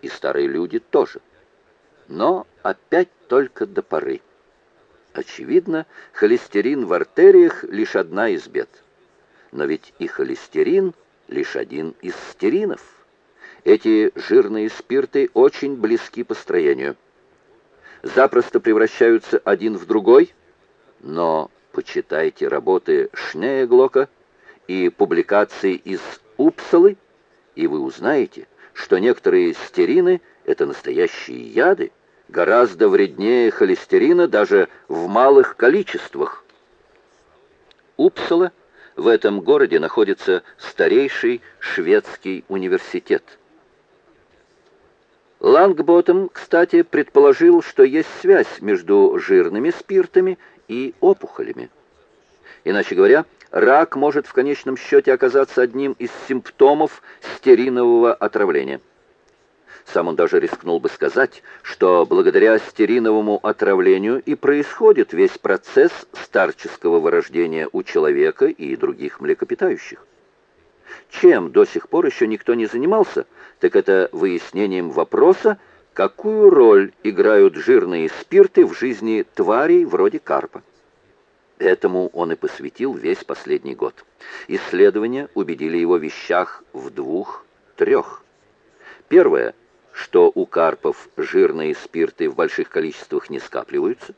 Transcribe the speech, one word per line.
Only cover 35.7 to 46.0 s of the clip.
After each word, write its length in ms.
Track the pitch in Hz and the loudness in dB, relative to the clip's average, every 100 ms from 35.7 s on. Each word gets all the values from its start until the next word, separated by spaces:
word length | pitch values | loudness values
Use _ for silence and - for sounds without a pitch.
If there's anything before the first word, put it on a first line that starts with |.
| 180 - 87 - 69 73 - _ _ _ _ _ _ _ _ _ _ _ _ _ _ _ - | 0 -4 -10 -12 -8 -8 -8 _ _ _ _ _ _ _ _ _ _ _ _ _ _ _ -2
Упсала – 540 | 170 - - 170 180 _ _ _ - - | -2 0 -2 0 0 _ _ _ -20 -2
в 120 | 95 | 2
этом 340 | 110 107 101 | 2 2 -2
городе 380 | 87 143 131 82 | 0 2 2 0
находится 640 | 78 - 104 92 - 90 - _ | -2 -2 0 -2 -2 -4 -4 _
старейший 840 | - - 85 117 139 - 117 123 - _ | -20 -2 2 2 0 -2 -4 -4 -10 _
шведский 880 | - - 82 104 - - 95 92 _ | -10 -6 0 0 0 -14 -10 -10 _
университет. 760 | 98 92 90 - 92 - 101 _ _ _ _ _ _ _ _ _ 330 _ _ _ _ _ _ _ _ _ _ _ _ - | -8 -4 -4 -4 -12 -4 -4 _ _ _ _ _ _ _ _ _ _ _ _ _ _ _ _ _ _ _ _ _ _ 2
Лангботтем, 840 | 139 196 - 151 175 | 4 4 2 2 2